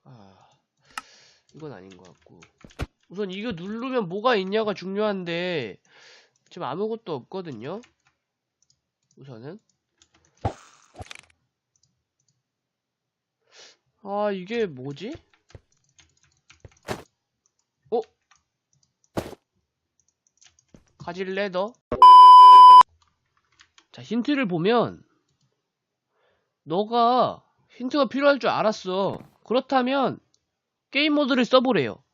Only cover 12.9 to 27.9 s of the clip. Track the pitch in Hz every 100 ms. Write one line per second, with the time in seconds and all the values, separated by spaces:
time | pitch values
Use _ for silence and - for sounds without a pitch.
12.9 | _ _ _ _ _ _ - - _ _
13.9 | _ 202 202 208 196 180 240 208 131 131
14.9 | 143 202 330 _ _ _ - _ _ _
15.9 | _ _ _ _ _ _ - - _ -
16.9 | - - _ _ _ _ _ _ _ _
17.9 | 233 - _ _ _ _ _ _ _ _
18.9 | _ _ - - - _ _ _ _ _
19.9 | _ _ _ _ _ _ _ _ - _
20.9 | _ - 175 190 190 202 180 208 - _
21.9 | - 988 988 988 988 988 988 988 988 -
22.9 | _ _ _ _ _ _ _ _ _ _
23.9 | - 127 233 233 285 233 175 185 240 139
24.9 | 85 _ _ _ _ _ _ _ _ _
25.9 | _ _ _ _ _ _ _ 139 165 214
26.9 | 240 233 247 156 80 _ _ _ - 254